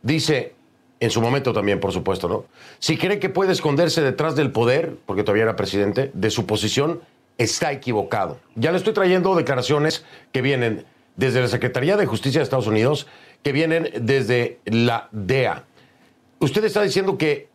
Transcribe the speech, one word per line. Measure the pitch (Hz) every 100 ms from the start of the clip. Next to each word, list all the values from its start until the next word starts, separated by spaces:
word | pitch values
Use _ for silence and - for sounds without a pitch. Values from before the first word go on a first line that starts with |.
dice, | 117 156 156 147 123 - _ _ _ _
en | 120
su | 117
momento | 117 139 123
también, | 107 101 98
por | 98
supuesto, | 92 92 95 87
¿no? | 110 - - - -
"Si | - 160
cree | 180 208
que | 185
puede | 151 190
esconderse | 175 156 143 170 151
detrás | 143 - 151 147
del | 139
poder", | - 117 135 175 - -
porque | 95
todavía | 104 104
era | 113 98
presidente, | 98 98 101 104 -
"de | - 110
su | - 104
posición, | 104 107 127 147 170 - _ _ _
está | 113 - 160
equivocado". | 143 - 110 101 113 92 71 _ -
Ya | 139
le | 180
estoy | 190
trayendo | 214 185 185 185 180
declaraciones | - 131 120 147 151 156 - - _
que | 135
vienen | 131 135 117 104 - _ _ -
desde | 131 127
la | 123
Secretaría | 120 123 131 139 208
de | 175
Justicia | 110 139 139
de |
Estados | 143 135 107
Unidos, | 107 117 147 - - - -
que | 143
vienen | 139 160 160 160 -
desde | 117 135 110 123 120 - -
la | 113 120 117 -
dea. | 110 95 131 120 80 - _ _ _ _ _ _ _
Usted | 147 165
está | 214 208
diciendo | 202 - 190 -
que | 156 143 -